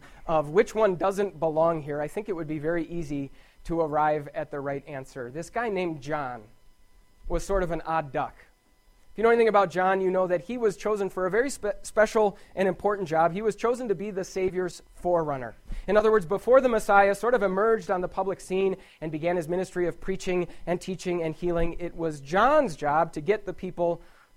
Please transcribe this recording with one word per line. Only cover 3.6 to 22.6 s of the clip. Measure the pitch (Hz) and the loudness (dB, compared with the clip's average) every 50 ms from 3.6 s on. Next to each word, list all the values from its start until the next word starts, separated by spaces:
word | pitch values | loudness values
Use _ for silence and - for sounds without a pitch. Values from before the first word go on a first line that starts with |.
| - | -8
to | - 170 165 | -4 -2 0
arrive | 165 151 143 151 151 151 151 151 143 143 - | 0 0 2 2 2 2 2 0 -2 -6 -8
at | 165 151 143 | -8 -8 -6
the | - 143 | -8 -8
right | 139 139 139 139 139 | -6 -6 -6 -6 -8
answer. | 156 147 135 131 - - 135 123 120 | -10 -12 -12 -12 -12 -12 -12 -12 -10
This | 131 156 165 - | -10 -12 -10 -8
guy | - 233 240 233 | -6 -4 -4 -2
named | 202 202 185 170 160 147 | -2 -2 -2 -4 -4 -6
John | 123 143 156 151 143 127 123 117 107 113 - - _ - - _ - _ _ - _ _ _ _ - | -6 -4 -4 -4 -4 -6 -8 -12 -16 -20 -20 -20 _ -20 -20 _ -20 _ _ -20 _ _ _ _ -8
was | - 175 170 - | -4 -4 -4 -2
sort | - 196 190 180 | 0 0 0 0
of | 165 | 0
an | 170 160 - | -4 -6 -4
odd | - 165 160 151 139 | -2 -2 -2 -4 -4
duck. | 131 151 131 113 - - - _ _ _ _ _ _ _ _ _ _ _ _ - | -4 -4 -6 -6 -8 -16 -20 _ _ _ _ _ _ _ _ _ _ _ _ -16
If | - | -6
you | - 214 | 2 4
know | 233 | 4
anything | 233 233 233 | 6 6 4
about | 220 202 208 196 175 | 6 6 4 4 2
John, | 143 180 185 190 190 190 | 0 0 2 2 2 2
you | 190 185 | 2 0
know | 185 185 185 | 2 2 0
that | 180 180 175 | 2 0 -2
he | 175 - 233 | -2 -4 -6
was | 254 233 214 185 | 0 0 0 0
chosen | - - 208 214 202 202 | 0 -2 -2 0 0 -2
for | 185 - 185 185 | -4 -2 -2 -2
a | 185 | 0
very | 175 220 262 285 | 2 2 0 0
spe-, | 233 - - 208 196 - - | -2 -6 -6 -6 -6 -6 -8
special | - - 220 214 214 - 226 214 202 - - - - - | -2 4 4 4 4 6 4 2 2 2 -2 -16 -10 -2
and | - 190 | 0 2
important | 190 170 - - 202 214 196 196 | 2 2 2 0 0 0 0 -2
job. | 143 160 160 165 170 | 0 2 4 4 2
He | 165 196 220 | 2 0 -2
was | 220 196 | -2 -2
chosen | - - 233 247 233 254 233 | 0 0 0 0 0 0 -2
to | 196 | -2
be | 160 196 214 | -2 -2 -6
the | 196 180 180 | -6 -6 -6
Savior's | 180 - 190 185 190 175 185 185 175 - - - - - | -6 -4 -2 -2 0 0 -2 -4 -4 -6 -10 -20 -20 -14
forerunner. | - - 175 175 170 160 151 139 131 123 113 104 - - - - - - | -6 -2 2 2 2 2 0 -4 -4 -6 -10 -12 -14 -10 -10 -8 -6 -2
In | - 190 | 2 2
other | 214 214 220 | 4 6 6
words, | 220 220 165 | 4 4 2
before | 156 196 190 - 233 247 269 | 0 -4 -2 2 6 6 6
the | 254 | 6
Messiah | 247 233 214 - - 202 202 202 196 196 | 6 2 2 2 4 6 6 6 6 4
sort | 196 - 233 247 | 0 0 2 2
of | 226 202 | 2 2
emerged | 190 185 190 214 226 226 220 170 - | 2 2 2 4 4 2 2 0 -2
on | 196 180 | -2 -2
the | 180 | -2
public | 175 - - 190 190 180 - | -4 -4 -2 -2 -2 -2 -6
scene | - - 185 190 196 190 185 185 - - - - | -6 -4 -2 0 0 0 0 -2 -10 -20 -16 -10
and | 151 160 | -10 -8
began | 156 151 151 170 180 | -6 -4 -2 0 0
his | 180 160 | 0 -2
ministry | 151 175 185 185 - - 180 175 | -2 -2 -2 -2 -4 -2 -2 -2
of | 170 - - | -2 -2 -4
preaching | - - - - - 185 180 180 175 - - - - | -4 -6 -4 -4 -2 -2 0 0 -2 -4 -6 -10 -4
and | - 175 175 | -4 -4 -4
teaching | - - 185 - - 185 175 175 | -4 -6 -8 -6 -4 -4 -2 -2
and | 165 160 156 | -2 -4 -4
healing, | - 175 175 170 170 165 170 160 - | -4 -4 -2 0 2 0 0 0 -4
it | 175 170 170 | -8 -8 -8
was | 175 170 160 151 147 | -4 -6 -4 -6 -6
John's | 135 135 165 190 220 262 302 311 | -8 -2 2 4 4 6 6 4